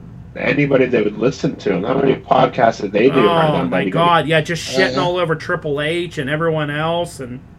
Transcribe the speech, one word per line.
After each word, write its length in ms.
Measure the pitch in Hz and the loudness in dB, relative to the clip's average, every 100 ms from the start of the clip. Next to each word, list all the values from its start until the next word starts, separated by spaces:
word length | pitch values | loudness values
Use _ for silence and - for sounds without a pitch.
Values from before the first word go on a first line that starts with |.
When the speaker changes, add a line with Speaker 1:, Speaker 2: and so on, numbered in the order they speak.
| - - - - | -16 -18 -16 -6
Speaker 1:
anybody 480 | 110 135 143 135 123 | -4 0 2 2 2
they 160 | 120 | 2
would 160 | 104 104 | 0 0
listen 380 | 120 - 139 - | -2 0 -6 -4
to, 180 | 104 90 | -2 -2
and 100 | 104 | 0
how 120 | 131 | 0
many 160 | - - | 0 0
podcasts 640 | - - - - 117 - | 2 2 2 2 0 2
did 100 | 104 | -2
they 160 | 101 131 | 2 4
do 100 | 139 | 4
around 320 | 117 165 156 | 4 4 2
Speaker 2:
Oh, 60 | 143 | 0
Speaker 1:
that 60 | 87 | 0
Speaker 2:
my 140 | 92 | -2
Speaker 1:
money? 100 | 98 | 0
Speaker 2:
God! 380 | 160 170 165 143 | 2 4 4 4
Yeah, 120 | 160 | 0
just 240 | 151 165 - | 0 -6 -4
shitting 280 | 131 190 131 | 0 0 0
Speaker 3:
Uh-huh. 80 | 180 | 0
Speaker 2:
all 80 | 180 | 0
over 180 | 170 156 | 0 -2
Triple 460 | - 175 156 143 | -2 -4 -2 -2
H 360 | 147 170 175 160 | -2 -2 -4 -6
and 120 | 135 | -2
everyone 400 | 156 165 156 147 | 0 0 0 -2
else. 500 | 147 160 170 170 - | -2 -2 -2 -4 -8
And 220 | 123 123 - | -12 -12 -16